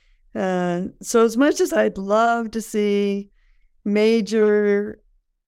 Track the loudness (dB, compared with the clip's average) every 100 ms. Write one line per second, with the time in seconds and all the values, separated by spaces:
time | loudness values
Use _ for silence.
0 | _ _ _ -6 -2 -2 -2 -4 -6 -12
1 | -2 2 2 2 2 2 0 2 0 -2
2 | 0 2 2 0 -4 -8 -6 -2 0 0
3 | 0 -4 -8 _ _ _ _ _ -2 2
4 | 2 2 0 0 2 2 2 0 -2 -12
5 | _ _ _ _